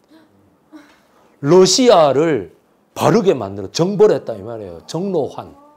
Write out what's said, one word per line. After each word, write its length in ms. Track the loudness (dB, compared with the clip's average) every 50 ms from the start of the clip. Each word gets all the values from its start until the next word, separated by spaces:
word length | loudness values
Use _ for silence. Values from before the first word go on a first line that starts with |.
| _ _ _ _ _ _ _ _ _ _ _ _ _ _ -20 -20 _ _ _ _ _ _ _ _ _ _ _ _
러시아를 1160 | -2 2 4 4 4 4 2 2 4 4 6 6 4 4 2 0 0 0 -2 -4 -6 -10 _ _ _ _ _ _ _ _ _
바르게 400 | -2 0 2 2 2 2 0 0
만들어 380 | -2 -4 -10 -10 -12 -12 -10
정벌했다 640 | -4 -4 -4 -4 2 2 2 2 2 0 -4 -10 -12
이 80 | -12
말이에요. 400 | -12 -14 -14 -14 -14 -16 -16 -18 -18
정로환. 680 | -12 -10 -8 -8 -4 -4 -6 -6 -6 -10 -16 -18 -18 -20 -20 -20 -20 _